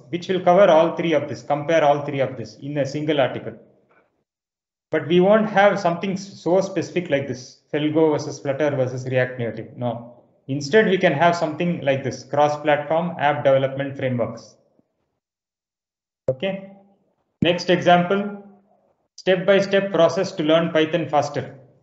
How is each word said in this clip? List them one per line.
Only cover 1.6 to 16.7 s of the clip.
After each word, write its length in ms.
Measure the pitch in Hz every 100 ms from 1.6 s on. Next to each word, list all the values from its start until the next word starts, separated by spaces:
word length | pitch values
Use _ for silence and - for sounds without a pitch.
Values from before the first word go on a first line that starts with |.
| 147 165
all 200 | 147 147 143
three 160 | 139
of 160 | 127 -
this 180 | - -
in 160 | 139 147
a 60 | 127
single 360 | 151 151 147
article. 320 | 120 113 107 - _ _ _ _ _ _ _ _ _ _ _ _ _
But 160 | 156 139
we 120 | 175
won't 300 | 185 214 214
have 300 | 196 202 185
something 340 | 175 170 196
s-, 280 | 180 - -
so 180 | 160 185
specific 500 | 185 165 - 180 175
like 160 | 139 135
this, 320 | 120 - - _
Felgo 420 | 147 151 156 160
versus 260 | 143 139 131
Flutter 320 | 143 135 151
versus 340 | 131 123 127 127
React 320 | 131 127 -
Native. 400 | 117 113 - -
No. 460 | 120 117 - - _ _ -
Instead, 400 | 143 143 220 185
we 100 | 185
can 160 | 180
have 220 | 143 170 170
something 460 | 156 151 175 147
like 220 | 139 135
this, 200 | 127 -
cross-platform 920 | - 143 147 - 156 143 - 160 175 -
app 240 | 143 139
development 520 | 139 135 135 135 139 131
frameworks. 600 | 131 120 101 - - _ _ _ _ _ _ _ _ _ _ _ _ _ _ _ _ _ -
Okay. 400 | 131 190 190 -